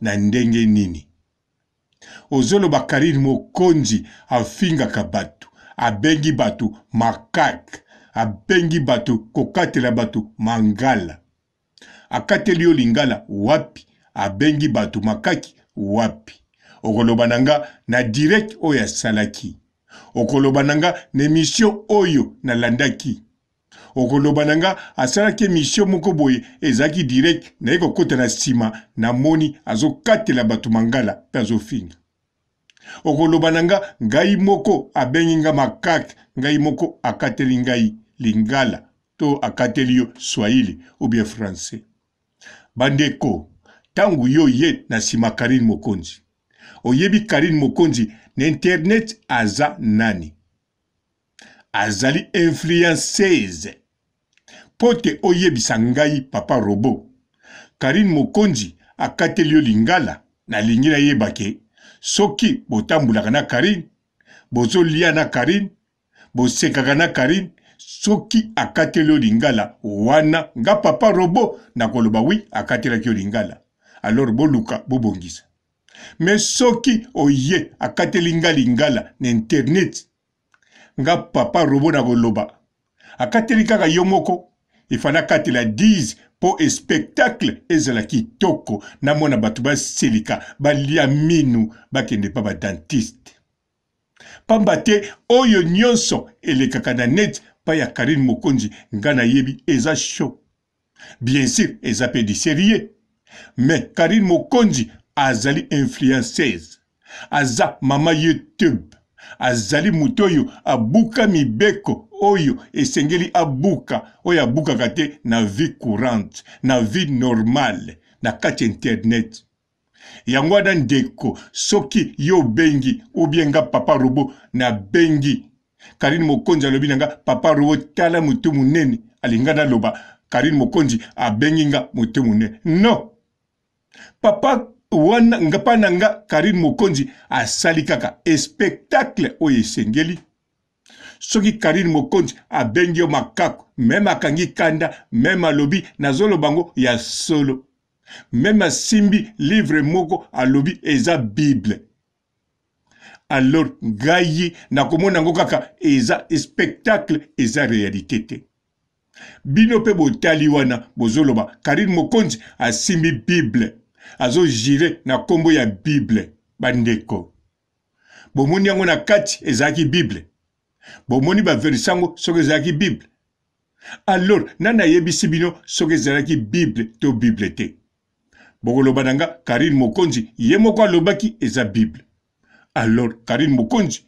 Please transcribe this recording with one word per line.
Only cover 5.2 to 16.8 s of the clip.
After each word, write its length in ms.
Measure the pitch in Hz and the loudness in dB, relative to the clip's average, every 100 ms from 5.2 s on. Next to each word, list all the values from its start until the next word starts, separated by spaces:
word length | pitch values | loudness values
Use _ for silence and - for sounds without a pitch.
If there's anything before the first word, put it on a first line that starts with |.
| 87 - - _ - - | -8 -14 -20 _ -20 -4
abengi 560 | 120 104 151 156 151 | -4 0 0 0 0
bato 400 | 131 113 - 110 - _ | 0 -2 -2 -6 -8 _
makak, 880 | 113 117 113 - 175 139 - - - _ _ _ | -2 -2 -2 -6 -2 -2 -2 -14 -20 _ _ _
abengi 680 | - 202 98 - 185 170 165 | -6 -4 -6 -2 0 2 -2
bato 380 | 139 120 - 170 | 0 -2 0 -4
kokatela 720 | - - - 185 165 143 123 | -4 -4 -4 -2 -2 0 0
bato 400 | 117 113 113 107 - | 0 -2 -4 -8 -6
mangala. 840 | 110 117 107 104 131 117 85 80 _ _ _ _ _ _ - - _ | -4 0 0 0 0 0 -4 -12 _ _ _ _ _ _ -20 -20 _
Akateli 540 | 123 - - - 170 | -8 -2 -2 0 2
yo 80 | 170 | 2
lingala 520 | 139 117 117 139 107 - | 4 2 2 0 -2 -8
wapi? 580 | 101 104 156 - - _ _ _ | -6 0 0 0 -14 _ _ _
Abengi 540 | - 101 95 151 151 151 | -6 -6 0 0 2 0
bato 320 | 113 104 107 | -2 -4 -4
makaki 540 | 107 107 - 175 - _ _ - | -4 -4 -4 -4 -6 _ _ -10
wapi? 580 | 196 208 226 - - - _ _ _ - | -4 -2 -2 -6 -18 -20 _ _ _ -10